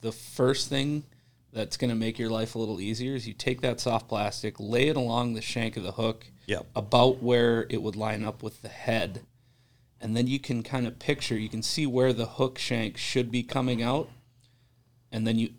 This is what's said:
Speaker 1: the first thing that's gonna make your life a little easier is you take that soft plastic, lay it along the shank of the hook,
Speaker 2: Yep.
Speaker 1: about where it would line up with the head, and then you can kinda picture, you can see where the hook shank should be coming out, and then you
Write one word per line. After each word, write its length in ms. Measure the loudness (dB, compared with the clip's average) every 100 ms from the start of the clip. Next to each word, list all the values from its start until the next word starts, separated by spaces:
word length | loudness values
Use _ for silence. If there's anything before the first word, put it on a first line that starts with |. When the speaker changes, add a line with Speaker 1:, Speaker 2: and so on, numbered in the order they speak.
Speaker 1:
the 100 | -8
first 560 | -8 -6 2 4 4 0
thing 360 | 0 0 -2 -6 -18 _ _ _
that's 240 | -6 -6 -2
gonna 180 | 0 0
make 240 | -2 -2
your 100 | -2
life 260 | -2 -2 -4
a 40 |
little 220 | -4 -2
easier 340 | -4 -4 -4 -6
is 120 | -8
you 60 |
take 280 | -6 -4 -2
that 180 | -2 -2
soft 280 | 0 0 0
plastic, 480 | -2 -2 -2 -6 -6
lay 280 | 0 2 4
it 80 | 2
along 360 | 0 0 0
the 80 | -2
shank 360 | -4 -2 -2 -4
of 60 |
the 100 | -6
hook, 320 | -2 -2 -2 -10 -10 -4
Speaker 2:
Yep. 180 | -4 -4 -6
Speaker 1:
about 460 | 4 8 8 6
where 460 | 4 6 6 4 0
it 120 | -2
would 140 | -2 -2
line 280 | -2 -2
up 180 | -4 -6
with 200 | -10 -10
the 60 | -14
head, 520 | -6 0 0 0 -6 -14 _ _ _ _ _ _ -10
and 160 | -2 0
then 80 | 2
you 120 | 0
can 240 | -2 -4
kinda 260 | -4 -4 -4
picture, 460 | -4 -2 -2 0 -2
you 100 | -4
can 120 | -4
see 240 | -2 0 2
where 260 | 4 4
the 140 | 4 -2
hook 320 | 0 -2 -2
shank 400 | -2 -2 -2 -4
should 320 | -2 0 0
be 120 | -2
coming 400 | -2 0 0 0
out, 260 | 0 -2 -4 -12 _ _ _ _ _ _ _ _ _
and 140 | -2 2
then 100 | 2
you 140 | 0